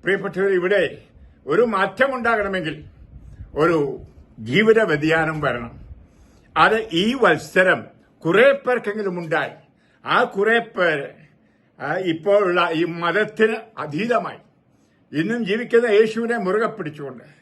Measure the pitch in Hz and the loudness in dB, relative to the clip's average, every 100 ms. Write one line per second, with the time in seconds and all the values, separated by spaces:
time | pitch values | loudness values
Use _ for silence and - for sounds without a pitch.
0 | - 190 196 180 196 185 180 202 160 - | -2 -4 -4 -2 0 0 2 0 0 -6
1 | - - - _ - 165 240 202 196 196 | -20 -20 -20 _ -2 2 2 2 -2 0
2 | 277 262 233 226 196 190 160 143 - - | 0 0 -2 0 -2 -4 -6 -10 -16 -20
3 | - - - - - - 165 165 - 90 | -20 -20 -20 -20 -12 0 2 2 0 -6
4 | - - - - 110 160 220 220 208 147 | -16 -20 -20 -16 -2 2 4 4 4 0
5 | 156 160 160 156 143 120 120 - - - | 2 0 0 -2 -4 -4 -10 -16 -20 -20
6 | - _ - _ _ - 170 220 220 165 | -20 _ -20 _ _ 2 4 4 -2 -2
7 | 208 262 208 156 - 185 185 143 - _ | 0 2 2 2 0 2 4 2 -2 _
8 | _ _ 160 190 269 277 254 247 208 208 | _ _ 0 4 4 4 0 -2 -2 -6
9 | 202 175 165 160 127 - _ _ _ _ | -6 -6 -4 -4 -4 -10 _ _ _ _
10 | 127 165 - 190 208 233 226 - 175 151 | -2 0 0 0 0 0 -2 -2 0 0
11 | 139 - _ _ _ _ _ _ 135 175 | -6 -14 _ _ _ _ _ _ -6 -4
12 | 185 160 196 202 196 175 175 160 170 170 | -4 -4 2 2 4 2 0 0 -2 -2
13 | 170 175 214 - 220 226 220 - 151 147 | -2 -2 -2 0 0 0 -10 -12 -8 -6
14 | 226 226 165 120 _ _ _ _ _ _ | -2 -2 -4 -14 _ _ _ _ _ _
15 | _ 143 185 240 196 220 233 233 233 208 | _ -6 -4 -4 -2 -4 2 2 4 4
16 | 220 226 233 233 185 208 226 - 165 - | 4 2 -4 -4 -2 -2 -2 -6 -12 -10
17 | 139 120 - _ | -14 -14 -20 _